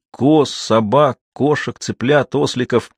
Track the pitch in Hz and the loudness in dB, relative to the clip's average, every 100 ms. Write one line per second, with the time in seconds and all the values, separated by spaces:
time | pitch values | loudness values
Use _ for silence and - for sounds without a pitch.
0 | _ - 135 156 131 - - 110 104 135 | _ -2 2 2 0 -4 0 0 2 2
1 | 151 - _ - 139 147 - - - 104 | 2 -2 _ -4 -2 0 -4 -10 -10 -6
2 | 123 147 123 139 143 127 123 120 - | 0 0 0 -2 -2 -4 -2 -2 -2